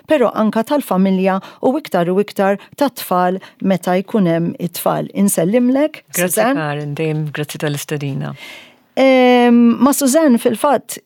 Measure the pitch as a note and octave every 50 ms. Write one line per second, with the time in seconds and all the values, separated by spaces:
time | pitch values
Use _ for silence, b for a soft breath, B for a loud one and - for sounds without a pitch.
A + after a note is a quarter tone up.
0 | B - D#4 C#4+ A#3+ F#3+ - - A3 G#3+ - A3+ A3+ - D4+ C#4+ - - F#3+ F#3
1 | F#3+ F#3+ F#3+ F#3 F#3+ F#3+ F#3 G3 B B B B B C4 B3+ D#4+ D4+ - - F3+
2 | F3+ E3+ F#3 G3 G#3 - - - G3 F#3+ G3+ G3 B B B - D4 C4+ - -
3 | - - F#3+ F3+ F3+ F3+ F#3 F#3+ B B B B - F#3+ F#3+ F3 - F#3 F3+ F#3
4 | G3 - - A3 F#3+ E3+ E3 E3 E3+ E3+ - - F3 F3 - - - - E3 D3+
5 | D3+ C#3+ - - G3+ G3+ - F#3+ E3 F3+ G#3+ B3 B3 B3 C4 C4+ D4+ D#4 D4+ -
6 | _ _ - F3+ F3 F3+ - A3 G#3+ B3 C#4 C#4+ D#3 D3 D3 D3 D3 D3 C#3+ D3
7 | D#3+ D#3 D3+ D3+ D#3 D3 C3+ D3 D3+ - - D3+ D#3+ D3+ C#3+ C#3 - - D#3 C#3+
8 | C#3+ C#3 C3+ C3+ D3+ C#3+ C#3 B B B B B B B B B B _ - -
9 | C4 C4 C4 B3+ B3+ B3 B3 B3 A#3+ A#3+ A#3+ A#3+ A#3+ A#3 A#3 - A#3+ C#4+ C#4 -
10 | C#4+ C4 B3+ D#4+ D#4+ D4 A#3+ A3+ - A#3+ A3+ - - D4 B3+ G#3+ - - - -
11 | _